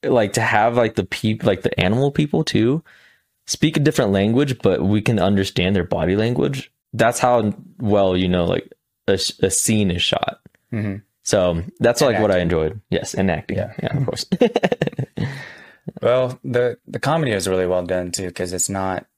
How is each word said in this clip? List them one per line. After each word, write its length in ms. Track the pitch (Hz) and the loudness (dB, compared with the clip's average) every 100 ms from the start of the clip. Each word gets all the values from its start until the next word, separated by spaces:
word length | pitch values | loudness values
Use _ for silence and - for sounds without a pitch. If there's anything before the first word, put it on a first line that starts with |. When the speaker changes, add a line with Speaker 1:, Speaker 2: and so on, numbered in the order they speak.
Speaker 1:
like, 300 | 139 127 107 | 2 2 2
to 80 | 117 | 0
have, 360 | 107 107 113 120 | 0 2 2 2
like, 180 | 113 107 | 0 0
the 80 | |
peop-, 400 | 92 - 107 110 | -4 -2 -2 0
like, 200 | - 95 | 0 0
the 140 | - - | -2 0
animal 320 | 92 113 143 | 0 2 0
people 340 | 143 147 160 156 | 0 -2 -2 -2
too 360 | 107 113 151 - - _ _ _ _ - | 0 0 0 -6 -20 _ _ _ _ -10
speak 300 | - 160 160 | -2 0 2
a 60 | |
different 300 | 143 151 113 | 2 2 2
language, 480 | 98 101 120 143 123 | 2 2 2 0 0
but 220 | 101 90 | 0 2
we 180 | 90 104 | 2 0
can 180 | 104 110 | 2 2
understand 560 | 87 101 95 - 90 98 | 2 2 0 0 0 0
their 80 | 87 | 0
body 300 | 85 82 98 | -2 0 0
language. 560 | 113 123 - 135 - _ _ | 0 0 -2 -2 -10 _ _
That's 260 | 110 113 123 | 0 0 2
how 340 | 123 123 107 101 - - | 2 2 2 -4 -12 -6
well, 360 | 110 101 95 92 | 0 4 4 2
you 140 | 92 | 2
know, 160 | 90 85 | 2 0
like, 260 | 85 - - _ _ - | -2 -4 -20 _ _ -2
a 80 | 98 | 0
sh-, 220 | - - | -2 -2
a 80 | 98 | -2
scene 400 | - - 110 98 | 0 0 2 2
is 100 | 87 | 0
shot. 380 | - - - - _ _ _ | -2 -2 -2 -8 _ _ _
Speaker 2:
Mm-hmm. 240 | 113 107 98 _ _ | -6 -4 -8 _ _
Speaker 1:
So 380 | - 104 90 85 92 - | 0 2 2 0 -4 0
that's, 200 | 117 120 | 0 2
Speaker 2:
And 100 | 143 | 2
Speaker 1:
like, 80 | 101 | 2
what 100 | 104 | 2
I 40 | 92 | 2
Speaker 2:
acting. 80 | |
Speaker 1:
enjoyed. 380 | 87 85 78 104 _ | 2 0 -2 -4 _
Yes, 240 | - - | -4 -4
and 160 | - 95 | -2 0
acting. 280 | 78 - 95 | -2 -4 -6
Speaker 2:
Yeah. 160 | 90 - | -6 -6
Speaker 1:
Yeah, 140 | - - | -6 -2
of 80 | 135 | -4
course. 200 | - - | -4 -4
<laughs> 960 | 185 240 - - - 147 - 131 - 147 135 - - - _ - - | 2 2 2 0 -2 -4 -4 -10 -6 -8 -8 -16 -20 -20 _ -16 -4
Speaker 2:
Well, 380 | 117 127 127 131 | 0 2 0 -4
the, 340 | 135 120 123 - - | -4 0 0 -4 -10
the 120 | 113 | -6
comedy 320 | 135 160 139 | -2 0 0
is 160 | 101 92 | 0 0
really 180 | 92 90 | 0 2
well 180 | 90 87 | 0 0
done 260 | 90 90 | -4 -2
too, 180 | 87 92 | -6 -6
'cause 220 | 87 90 | -6 -6
it's 160 | 90 - | -4 -4
not 360 | 98 95 92 - | -2 -2 -4 -8